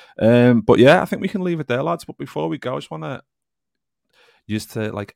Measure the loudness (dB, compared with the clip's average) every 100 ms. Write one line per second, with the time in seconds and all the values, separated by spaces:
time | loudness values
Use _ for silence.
0 | _ -2 2 4 4 4 4 6 6 6
1 | 2 -4 -6 -4 -4 -6 -4 -4 -4 -6
2 | -10 -14 -12 -6 -6 -6 -8 -10 -10 -12
3 | -12 -12 _ _ _ _ _ _ _ _
4 | _ _ _ _ -8 -8 -8 -8 -8 -8
5 | -12